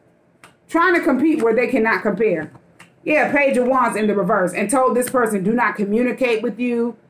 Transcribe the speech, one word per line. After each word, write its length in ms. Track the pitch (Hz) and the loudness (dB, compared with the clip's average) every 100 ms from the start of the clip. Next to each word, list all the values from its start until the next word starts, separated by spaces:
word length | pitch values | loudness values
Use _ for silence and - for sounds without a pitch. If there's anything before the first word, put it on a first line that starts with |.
| _ _ _ _ - _ - | _ _ _ _ -20 _ -4
Trying 260 | 330 359 349 | 0 2 2
to 60 | |
compete 400 | 330 254 320 262 | 2 2 2 2
where 140 | 226 220 | 2 2
they 120 | 233 | 0
cannot 360 | 247 220 185 | 0 0 0
compare. 480 | 214 185 214 165 156 - _ - - _ | -2 0 0 -2 -6 -14 _ -20 -20 _
Yeah, 280 | 320 302 - | -2 0 2
Page 260 | 285 277 226 | 0 2 2
of 80 | 247 | 2
Wands 320 | 262 233 202 | 0 0 0
in 80 | 214 | 0
the 80 | |
reverse, 400 | 202 185 208 175 | 0 0 0 0
and 160 | - 208 | -2 -2
told 260 | 269 254 240 | 0 2 0
this 140 | 247 | 0
person, 340 | 254 226 208 | 0 0 0
"Do 100 | 185 | 0
not 220 | 240 214 208 | 0 0 -2
communicate 680 | 202 220 247 220 254 220 | -2 0 -2 -2 -2 0
with 160 | 233 196 | -4 -4
you," 380 | 247 233 233 220 | -2 -2 -4 -6